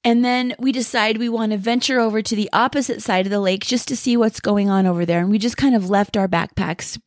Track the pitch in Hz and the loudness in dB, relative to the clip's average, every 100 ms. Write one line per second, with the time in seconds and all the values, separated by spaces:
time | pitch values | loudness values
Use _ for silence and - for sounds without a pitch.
0 | 233 233 247 247 247 - 262 254 220 240 | 2 2 2 0 -2 -2 -2 0 -2 0
1 | 214 220 240 226 220 214 226 240 - 254 | 0 0 -2 -2 -2 -2 0 0 0 0
2 | 226 214 202 208 208 208 247 285 247 - | 2 0 -2 -2 0 2 2 0 -2 -4
3 | 220 185 190 208 190 190 - 247 - 254 | 0 0 0 0 0 -2 -2 -4 -2 -4
4 | 254 233 220 - - 202 202 190 185 175 | 0 2 2 0 0 2 2 2 2 2
5 | 175 170 180 214 233 - 277 226 185 202 | 0 0 2 0 0 0 2 2 2 0
6 | 202 208 190 170 - - 160 170 - - | 0 0 0 0 -2 -4 -4 -4 -8 -8